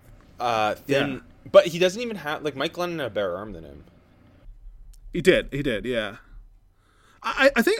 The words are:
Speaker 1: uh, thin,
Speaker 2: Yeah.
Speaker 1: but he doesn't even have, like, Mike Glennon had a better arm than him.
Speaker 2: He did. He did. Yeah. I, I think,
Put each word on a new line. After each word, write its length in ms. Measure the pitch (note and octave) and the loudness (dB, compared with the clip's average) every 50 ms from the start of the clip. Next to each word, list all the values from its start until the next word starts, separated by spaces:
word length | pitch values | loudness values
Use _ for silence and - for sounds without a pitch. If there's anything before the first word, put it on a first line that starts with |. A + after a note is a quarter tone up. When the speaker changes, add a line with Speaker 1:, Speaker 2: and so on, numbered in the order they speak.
| - - - - - - - - | -20 -20 -20 -20 -20 -20 -10 -6
Speaker 1:
uh, 360 | A#2+ A#2+ A#2 A2 G#2+ G#2+ F#2+ | -2 0 0 2 2 0 -2
thin, 360 | - - - C3+ C#3 C#3+ C#3+ C3 | -4 -2 0 0 0 0 -2 -4
Speaker 2:
Yeah. 60 | A#2+ - - - - - - | -8 -12 -18 -20 -20 -4 6
Speaker 1:
but 160 | - G3 - F3 | 8 8 8 8
he 120 | D#3+ E3+ | 4 0
doesn't 220 | F3+ F#3 F3+ A3+ | 0 0 0 -2
even 160 | B3 A#3 G#3+ F3 | -6 -8 -8 -8
have, 260 | D3 D3 D#3 - C#3+ | -8 -8 -8 -6 -6
like, 120 | D3+ B2+ | -6 -4
Mike 180 | C3+ D3 - - | -4 -6 -6 -6
Glennon 240 | E3+ F3 F3 E3+ D#3+ | -6 -6 -6 -6 -6
had 80 | C#3 A2+ | -6 -4
a 20 | |
better 260 | G2 G#2+ G2+ F#2 F2 | -2 -2 -2 -2 -2
arm 180 | F#2 G#2 A2 - | -6 -8 -10 -12
than 100 | E2 D#2 | -14 -16
him. 200 | C#2+ C#2+ D2+ E2 - - - _ _ _ _ _ - - - - - - - - - - - - - - - - - | -18 -18 -20 -20 -20 -20 -20 _ _ _ _ _ -20 -20 -20 -20 -20 -20 -20 -20 -20 -20 -20 -20 -20 -20 -20 -16 -10
Speaker 2:
He 100 | - F3+ | -8 2
did. 280 | C3+ F#3 D#3+ A2 - - | 4 4 4 4 2 -2
He 100 | - C#3 | -6 -4
did. 240 | C#3 C3+ A2+ G2+ F#2+ | -4 -2 -4 -4 -4
Yeah. 320 | B2 B2 A2+ G#2+ G2 A2 - - - - - - - - _ _ _ _ _ _ _ _ _ _ _ _ _ | -4 -4 -4 -4 -6 -8 -14 -18 -20 -20 -20 -20 -20 -20 _ _ _ _ _ _ _ _ _ _ _ _ _
I, 300 | - C#4+ C#4+ - C4 C#4 C4+ | -8 -6 0 4 4 4 4
I 60 | B3 | 4
think, 180 | A3+ F4 G#4+ A4+ | 2 2 2 2